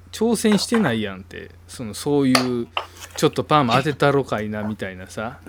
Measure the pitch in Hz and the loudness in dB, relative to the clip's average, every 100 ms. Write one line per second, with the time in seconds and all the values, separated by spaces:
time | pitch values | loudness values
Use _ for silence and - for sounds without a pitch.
0 | - - 220 226 220 208 - 233 180 113 | -12 -2 0 2 4 2 2 2 2 0
1 | 101 95 87 87 87 - - - 117 101 | -2 -8 -14 -16 -16 -20 -18 -12 -10 -6
2 | 147 147 135 127 127 120 117 - - - | 0 2 4 4 2 -2 -4 -8 -10 -16
3 | - - 156 - 123 151 127 123 143 131 | -14 0 0 2 2 4 4 2 2 2
4 | 143 139 127 110 107 107 107 107 98 92 | 2 2 0 -4 -4 -6 -6 -6 -8 -10
5 | 92 - 110 131 | -12 -10 -10 -10